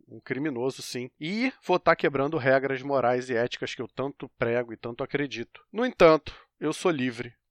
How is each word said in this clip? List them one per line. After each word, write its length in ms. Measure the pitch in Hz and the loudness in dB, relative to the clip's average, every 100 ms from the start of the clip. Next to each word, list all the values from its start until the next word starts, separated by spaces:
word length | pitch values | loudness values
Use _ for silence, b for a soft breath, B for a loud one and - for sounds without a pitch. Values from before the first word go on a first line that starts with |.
| _ | _
um 120 | 113 | -16
criminoso, 600 | - 131 156 120 131 127 | -8 -6 -4 -4 -4 -6
sim. 300 | - 127 123 - | -8 -10 -10 -10
E 320 | 151 208 262 - - | -6 -4 -4 -4 0
vou 120 | 180 | 2
tá 180 | - 165 | 4 2
quebrando 400 | 165 135 139 156 | 2 0 0 0
regras 440 | 131 135 135 135 | 4 4 2 -4
morais 480 | 139 139 120 127 127 | -2 0 2 0 0
e 60 | 117 | -2
éticas 400 | 123 - 127 - | -2 -4 -8 -8
que 60 | |
eu 80 | 117 | -8
tanto 400 | - 135 - 135 - | -6 -8 -8 -14 -4
prego 340 | 117 120 120 | -2 0 -2
e 60 | 113 | -8
tanto 260 | 120 120 | -10 -8
acredito. 600 | 135 139 143 113 117 - _ | -4 -4 -4 -6 -12 -16 _
No 120 | 202 254 | -4 -2
entanto, 480 | - 170 156 - - - _ | 6 8 8 2 -18 -20 _
eu 120 | 151 | -6
sou 200 | 156 185 | -2 0
livre 420 | 156 127 113 117 - _ | 0 -2 -6 -10 -16 _